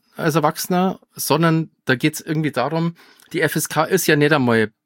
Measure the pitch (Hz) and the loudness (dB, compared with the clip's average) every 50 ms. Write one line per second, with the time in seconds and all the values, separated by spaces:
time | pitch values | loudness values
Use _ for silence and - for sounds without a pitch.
0 | _ _ _ - 147 165 147 165 147 156 165 - - - 185 180 185 190 - - | _ _ _ -4 -2 -2 0 2 0 0 -2 -4 -4 -2 0 0 0 0 -2 -6
1 | _ _ _ 135 - - 139 151 170 165 160 160 160 - _ _ _ - 131 123 | _ _ _ -6 -2 0 2 2 2 2 2 0 -2 -4 _ _ _ -2 0 0
2 | - 151 151 - - - 160 156 156 143 139 131 120 139 160 165 165 170 170 - | 0 -2 -2 -4 -6 -6 -4 -2 -4 -2 -2 -4 -4 -2 -2 -2 -4 -4 -6 -10
3 | - - _ _ _ - - 165 160 151 - 160 - - - 151 - - 185 175 | -16 -20 _ _ _ -10 -4 -2 -2 -2 -2 -4 -6 -4 -2 -2 -2 0 -2 0
4 | - - 156 147 147 147 156 147 127 120 117 113 107 104 - _ _ | 2 2 2 4 4 4 4 4 4 2 2 2 2 0 -4 _ _